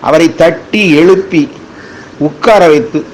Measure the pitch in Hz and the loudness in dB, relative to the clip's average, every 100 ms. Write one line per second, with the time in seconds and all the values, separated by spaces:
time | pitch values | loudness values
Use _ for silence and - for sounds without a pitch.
0 | - 156 165 - 165 160 - 214 196 147 | 0 0 0 0 -2 -2 -6 -4 0 2
1 | 170 185 190 170 139 - - - - - | 4 2 0 -2 -4 -8 -20 -20 -20 -20
2 | - - 147 147 - 214 175 151 147 151 | -20 -8 -8 -4 0 2 4 2 0 -8
3 | 147 | -8